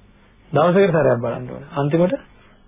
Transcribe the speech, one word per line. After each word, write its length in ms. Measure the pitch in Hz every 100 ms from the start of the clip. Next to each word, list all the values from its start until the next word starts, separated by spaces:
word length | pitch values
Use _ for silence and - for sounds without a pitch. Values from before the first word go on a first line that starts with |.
| _ _ _ _ _
දවසකට 420 | 143 165 180 196
සැරයක් 260 | 160 135 120
බලන්න 260 | 117 123 127
ඕනේ. 220 | 127 143
අන්තිමට 400 | 143 143 165 180 277 - - _ _